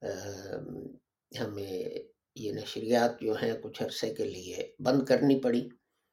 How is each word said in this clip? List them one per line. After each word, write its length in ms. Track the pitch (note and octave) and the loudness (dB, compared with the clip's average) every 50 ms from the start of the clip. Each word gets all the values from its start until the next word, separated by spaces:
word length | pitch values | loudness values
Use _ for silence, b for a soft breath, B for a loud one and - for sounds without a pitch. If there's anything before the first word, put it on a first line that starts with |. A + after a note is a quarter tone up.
ام، 840 | - G2 G2 F#2 G2 G2+ G2+ F#2+ G2 G2 - - G2 - G2 G2 - - - - _ _ _ _ _ _ - - | -6 -6 -6 -6 -6 -8 -10 -10 -10 -8 -8 -8 -8 -8 -10 -10 -10 -12 -14 -16 _ _ _ _ _ _ -6 -6
ہمیں 440 | A#2+ G#2 G2+ G2+ G2 F#2+ F#2 F2+ - - - - - - _ _ _ _ _ | -4 -4 -4 -6 -6 -4 -4 -4 -4 -4 -6 -8 -10 -12 _ _ _ _ _
یہ 160 | - A2 G#2 | -8 -6 -4
نشریات 680 | G#2 G#2+ G#2 - - - A2+ A2+ A#2+ A#2 A#2+ A#2+ A#2+ - | -4 -4 -6 -6 -6 -6 2 4 6 6 6 4 2 0
جو 120 | A2 A2 A2 | -2 -2 0
ہیں 200 | - - A2+ A2 - - | 2 2 0 0 -2 -6
کچھ 200 | - - - A#2 | -10 -6 -4 -4
عرصے 300 | - - - - A2 - | -4 -2 -4 -4 -4 -2
کے 100 | - - | -2 -4
لیے 520 | - E2+ F2+ F2+ F2+ E2+ - - - - _ | -4 -4 -8 -10 -8 -6 -6 -6 -8 -8 _
بند 260 | - B2 C3+ C#3+ B2 | 2 4 4 4 6
کرنی 360 | - C3+ B2 D3 C#3 C#3 C3 | 6 4 6 8 6 6 6
پڑی 280 | - B2 A#2 A#2+ - - - _ _ _ _ _ _ _ | 4 2 2 2 0 -2 -10 _ _ _ _ _ _ _